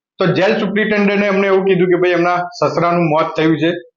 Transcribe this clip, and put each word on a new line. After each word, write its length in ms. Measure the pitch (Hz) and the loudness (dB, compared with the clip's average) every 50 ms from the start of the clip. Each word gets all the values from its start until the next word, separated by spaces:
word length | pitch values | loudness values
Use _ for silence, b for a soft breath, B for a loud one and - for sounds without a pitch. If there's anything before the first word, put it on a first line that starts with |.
| _ _ _ | _ _ _
તો 80 | - 190 | -2 -2
જેલ 260 | 170 - 151 185 208 220 220 | 0 0 2 2 0 0 0
સુપ્રિન્ટેન્ડન્ટે 680 | 226 190 202 214 214 214 214 208 202 196 202 196 202 | -2 -2 -2 -2 -2 0 0 0 0 0 0 0 0
અમને 200 | 202 190 190 196 | 0 0 0 0
એવું 160 | 196 190 190 185 | 2 2 0 2
કીધું 220 | 190 190 170 185 | 2 2 2 2
કે 100 | 180 175 | 2 2
ભાઈ, 140 | 170 180 180 | 2 2 0
એમના 280 | 175 170 170 175 180 175 175 - - | 0 0 0 0 0 -2 -4 -6 -6
સસરાનું 520 | - 151 139 139 165 165 170 175 175 170 156 | -4 -4 -2 0 0 0 0 0 0 0 0
મોત 180 | 147 156 165 156 - | 0 0 -2 -2 -2
થયું 220 | 165 156 160 160 | 0 0 0 0
છે, 140 | 143 156 170 175 170 - - _ | 0 0 -2 -2 -4 -10 -16 _